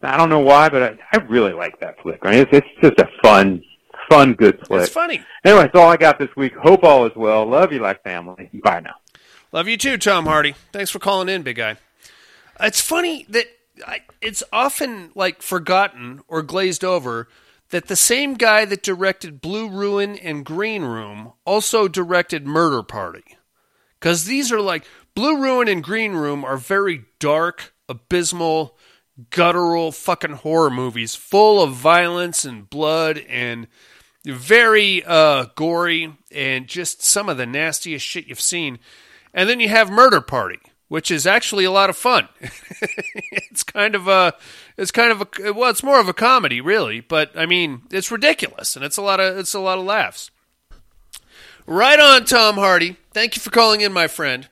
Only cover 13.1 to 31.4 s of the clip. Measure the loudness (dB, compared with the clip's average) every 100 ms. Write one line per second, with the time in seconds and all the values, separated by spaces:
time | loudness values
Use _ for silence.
13.1 | -6 -6 -6 -6 _ _ _ -16 -16 _
14.1 | _ -10 -10 -6 -2 -2 -4 -8 -10 -16
15.1 | -6 -6 -6 -8 -8 -2 0 0 -6 -16
16.1 | -16 _ -8 -6 -4 -4 -4 -4 -4 -4
17.1 | -10 -10 _ _ _ _ -10 -6 -2 0
18.1 | 0 -4 0 2 4 2 -4 -6 -4 -4
19.1 | -4 -12 -14 -10 -8 -10 -8 -4 -4 -4
20.1 | -8 -10 -10 -10 -6 -6 -6 -8 -10 -12
21.1 | -16 -20 _ -4 -2 0 0 -2 -2 -4
22.1 | -4 -4 -8 -4 -2 0 -2 -6 -12 -12
23.1 | -14 _ _ _ _ _ _ _ _ -4
24.1 | -4 -4 -4 -2 -4 -4 -6 -10 _ _
25.1 | -4 -2 0 0 0 0 -2 -4 -6 -4
26.1 | -4 -6 -6 -6 -8 -4 -2 -2 -6 -12
27.1 | _ -2 0 -2 -6 -20 _ _ -18 _
28.1 | -4 -2 -4 -2 -2 -4 _ _ _ _
29.1 | _ -12 0 2 2 0 -2 -4 -6 -6
30.1 | -6 -6 -10 -4 0 0 0 -6 -6 -10
31.1 | -12 -2 2